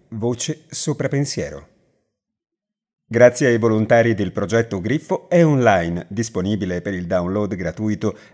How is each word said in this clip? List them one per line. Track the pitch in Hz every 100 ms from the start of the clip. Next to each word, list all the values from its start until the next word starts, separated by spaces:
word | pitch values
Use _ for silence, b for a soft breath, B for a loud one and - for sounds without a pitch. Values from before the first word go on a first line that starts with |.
| _
voce | 110 117 123 - 156 _
sopra | - - 143 135
pensiero. | 143 143 - 71 71 - _ _ _ _ _ _ _ _ _ _ _ _ _ _
Grazie | 113 123 - 135
ai | 117
volontari | 113 110 107 117 117
del | 101 95
progetto | 104 98 113 117 98
Griffo | 101 147 - 185 -
è | 175
online, | 160 139 117 95 85 87 -
disponibile | 104 110 107 92 107 92 87
per | 104
il | 95 87
download | 92 90 101 104
gratuito, | 95 85 80 107 104 107 B B